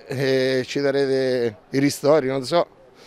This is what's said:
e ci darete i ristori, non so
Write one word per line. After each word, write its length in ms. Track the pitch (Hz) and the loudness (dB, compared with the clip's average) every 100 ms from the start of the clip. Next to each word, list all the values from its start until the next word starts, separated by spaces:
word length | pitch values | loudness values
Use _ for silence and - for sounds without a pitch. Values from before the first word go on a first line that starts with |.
| - | -10
e 560 | 131 135 131 131 131 123 | -4 0 0 0 -2 -2
ci 140 | 139 | -2
darete 760 | 139 139 135 135 131 127 117 101 - | 0 0 0 0 0 0 -2 -6 -6
i 80 | 135 | 0
ristori, 480 | 143 - 139 156 131 | 0 2 2 4 2
non 180 | 135 | -4
so 220 | 123 170 - - - - | -2 -2 -2 -6 -20 -20